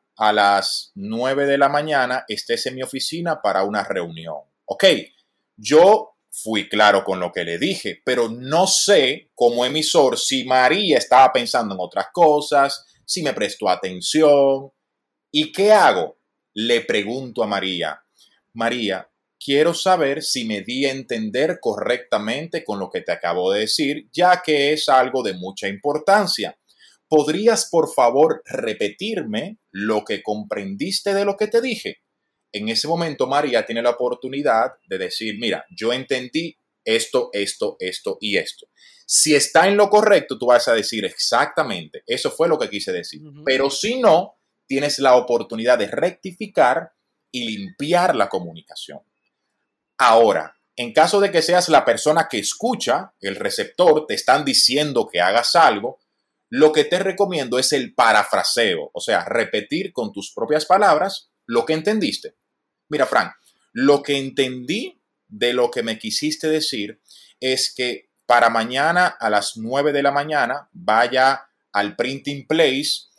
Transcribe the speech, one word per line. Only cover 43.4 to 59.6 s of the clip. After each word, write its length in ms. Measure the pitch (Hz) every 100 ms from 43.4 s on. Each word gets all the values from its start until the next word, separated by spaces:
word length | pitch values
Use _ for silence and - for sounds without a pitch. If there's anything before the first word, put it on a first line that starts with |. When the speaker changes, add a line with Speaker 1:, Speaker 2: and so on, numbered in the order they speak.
Speaker 1:
Pero 260 | 151 135 139
si 300 | - 214 254
no, 360 | 226 165 196 _ _ _ _
tienes 320 | 135 147 143
la 160 | 135 127
oportunidad 640 | 120 117 104 110 117 120
de 100 | 101
rectificar 1040 | - 175 180 190 175 208 - 127 147 175 _ _ _ _
y 120 | 127 117
limpiar 680 | 107 95 - 147 175 180 131
la 120 | 98
comunicación. 680 | 95 87 82 - - - 73 _ _ _ _ _ _ _ _ _ -
Ahora, 600 | 123 113 113 85 80 _ _ -
en 160 | 120
caso 260 | 131 165 202
de 100 | 196
que 100 | 170
seas 260 | 160 175 175
la 160 | 143
persona 440 | - - 151 160 156
que 80 | 113
escucha, 760 | 95 - 240 240 - 139 190 _
el 160 | - -
receptor, 680 | - - - - 175 151 151
te 80 |
están 300 | - - 139
diciendo 640 | 139 123 - 135 151 120 104
que 120 | 87
hagas 360 | 90 110 120 175
algo, 440 | 147 104 117 - _ _ _ _ _
lo 220 | 123 156
que 120 | 151
te 140 | 143 180
recomiendo 580 | 190 180 190 170 127 123
es 140 | 131
el 220 | 143 120
parafraseo, 960 | - 117 107 101 98 - 117 110 85 71
o 80 | 87
sea, 240 | - 95
repetir 680 | - 120 107 107